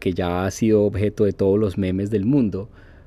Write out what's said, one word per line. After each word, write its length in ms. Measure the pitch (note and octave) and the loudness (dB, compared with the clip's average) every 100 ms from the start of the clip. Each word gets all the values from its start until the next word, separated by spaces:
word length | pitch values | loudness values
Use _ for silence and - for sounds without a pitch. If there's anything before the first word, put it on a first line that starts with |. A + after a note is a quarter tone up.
que 120 | G2 | -4
ya 320 | F2 F2+ F2+ | -2 -2 -2
ha 60 | F#2+ | -4
sido 320 | - A2 G#2+ | -2 2 4
objeto 420 | G#2 G2+ G#2 - | 2 0 -2 0
de 80 | G#2 | -2
todos 260 | - G2 G2+ | 2 2 2
los 200 | G#2 G2 | 0 -2
memes 320 | F#2 F#2 G2+ | -2 -2 -2
del 160 | G#2+ G#2 | -2 2
mundo, 420 | C#3+ G#2+ F#2 A2 - - - | 2 0 -4 -10 -18 -20 -20